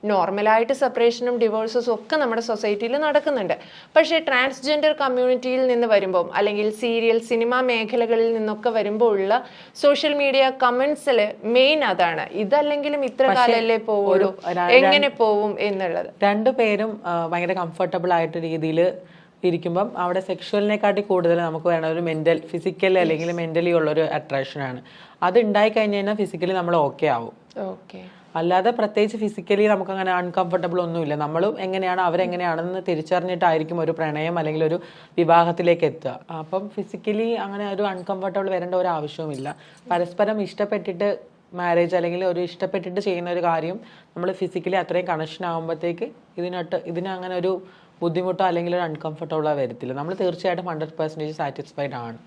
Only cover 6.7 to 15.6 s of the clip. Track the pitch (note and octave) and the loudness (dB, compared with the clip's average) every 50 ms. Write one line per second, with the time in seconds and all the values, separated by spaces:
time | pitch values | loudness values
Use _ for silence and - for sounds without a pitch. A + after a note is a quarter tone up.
6.7 | G#3+ G#3+ B3+ A#3 A3+ A#3 A3+ A3+ A3 A3+ A3+ - B3 A3+ A3+ A#3 B3 B3+ C4 B3+ | -2 -2 -2 -2 0 2 2 2 2 2 0 0 -2 0 0 2 2 0 2 2
7.7 | A#3+ A3+ A3+ G#3 B3+ A#3+ A#3 A3 A#3 A3+ A3+ A3+ A3+ A3+ G#3+ G#3+ G#3+ G#3+ - B3 | 0 0 -2 -2 0 0 2 2 2 2 2 2 0 0 -2 -2 -4 -2 -2 -2
8.7 | A3 A3 G#3 G#3 G#3 A3 A#3+ A#3 G#3 G3 F#3+ G3 G#3+ B3+ - - - - - - | 0 0 -2 -2 0 2 2 2 4 2 2 2 0 0 0 -4 -18 -20 -20 -20
9.7 | _ - - C#4+ C#4+ C#4+ D4+ D4+ D4 C#4+ C#4+ C#4 C4 C4+ C4+ C4 B3+ C4 - B3 | _ 2 4 4 4 4 2 0 0 2 0 2 4 4 4 4 4 2 2 2
10.7 | A#3+ B3 C4 C#4+ D4+ C#4+ - C#4+ B3 A3+ G#3 G#3+ - - - G#3+ A#3 B3 C4 C4+ | 2 2 2 0 0 -2 0 2 2 2 2 0 -2 -6 -4 2 4 6 6 6
11.7 | D#4 D#4 C#4+ A3+ F#3 F3+ F3+ E3+ E3 D#3 - - - F#3+ G#3+ F#3+ C4+ D4 D4 D4 | 4 4 2 0 2 2 2 2 2 -2 -6 -6 -4 -4 0 2 2 2 4 2
12.7 | D4 D4 C#4+ D4+ D4 C#4+ C#4 B3+ G#3+ - C4 C4 C4 B3+ B3 A#3+ A#3 A3+ A3+ A3+ | 0 -2 -2 -2 -2 -2 -2 -4 0 2 4 4 6 4 4 4 4 4 4 2
13.7 | A3+ A3+ A3 A3 G#3+ G#3 G3+ F#3+ F#3 F#3+ G3+ F#3+ F#3 - - F3 F3 F3+ F3 F3 | 0 0 2 0 0 2 4 4 4 4 4 2 0 -4 -6 -4 -2 0 2 6
14.7 | A3+ B3+ C4+ C#4+ C#4+ D4 C#4+ C#4 C#4+ F#3+ A#3 A3 G#3 G#3 G#3 G#3 G3 - | 6 8 8 8 4 4 2 2 0 2 2 2 4 2 2 0 -2 -2